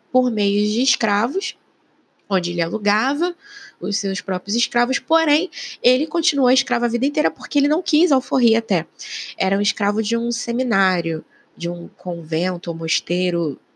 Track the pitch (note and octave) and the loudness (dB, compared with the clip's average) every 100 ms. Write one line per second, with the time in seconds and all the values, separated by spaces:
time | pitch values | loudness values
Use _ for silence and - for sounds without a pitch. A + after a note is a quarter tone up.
0 | _ B3+ B3+ G#3+ G3+ G3+ G#3 G#3+ C4 - | _ 2 2 2 2 2 2 2 0 0
1 | G#3+ G3+ A#3 E4+ - - _ _ _ _ | 0 0 0 -2 -6 -10 _ _ _ _
2 | _ _ _ F#3+ F3 F3 E3+ G#3 G#3 G#3 | _ _ _ -2 0 -2 -2 -2 0 0
3 | B3 C#4+ F4 F4 - - - - - G3+ | 0 0 -2 -4 -14 -20 -20 -10 -6 -4
4 | G3 F#3+ - F#3 - A3 - B3 A#3+ B3+ | -4 -4 -4 -6 -4 -4 -2 0 0 -2
5 | - D#4+ D#4+ D4 F#4 - - - A#3+ B3+ | 0 0 2 0 0 -8 -14 -2 2 2
6 | D#4 F4 E4 C#4 B3+ B3+ - A#3+ A#3 A3+ | 2 -2 0 2 4 2 2 -2 0 0
7 | C4+ D4 D4+ - - C#4+ C#4+ D#4 F4+ D4+ | 0 0 0 -2 -2 0 2 2 2 2
8 | E4+ C4+ - C#4 A#3+ A3 A3+ F3+ D#3 - | 4 2 2 2 4 4 2 0 0 -10
9 | - - - - F#3+ G3 G#3 - G3+ G#3 | -14 -12 -12 -4 0 0 0 0 0 0
10 | G#3 A#3 A#3 A#3 - A#3 B3+ G3+ F#3+ F3+ | 0 -2 -2 -4 -4 -2 0 2 4 2
11 | E3 D#3+ - _ _ - E3+ F3 E3+ - | 0 -4 -6 _ _ -8 -6 -6 -10 -10
12 | F3+ E3+ D#3+ D#3+ F3+ F3+ F3 E3 E3 - | -8 -8 -4 -2 0 -2 -6 -6 -4 -4
13 | - F3 F#3 E3+ E3 C3+ _ | -2 0 2 0 -2 -4 _